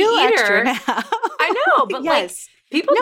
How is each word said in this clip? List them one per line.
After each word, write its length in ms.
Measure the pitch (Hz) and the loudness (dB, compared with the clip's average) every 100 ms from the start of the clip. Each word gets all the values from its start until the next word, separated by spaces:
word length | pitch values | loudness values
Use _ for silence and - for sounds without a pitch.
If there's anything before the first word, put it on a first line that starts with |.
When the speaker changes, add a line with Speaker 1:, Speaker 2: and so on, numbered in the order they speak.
| 427 | 2
Speaker 1:
real 20 | 466 466 | 2 2
Speaker 2:
eater, 80 | |
Speaker 1:
extra 300 | 415 208 208 | 2 2 0
now. 160 | 247 247 - | 0 -4 -2
<laughs> 180 | 214 - 440 453 - | -2 -2 -4 -4 -2
Speaker 2:
I 100 | 320 466 659 | -2 0 2
know, 200 | 285 220 | 2 0
but, 160 | 269 | -2
like, 200 | 302 320 | -2 -2
Speaker 1:
Yes. 240 | 180 - - _ - | -2 -10 -20 _ -6
Speaker 2:
people 240 | 294 - 403 | -2 2 2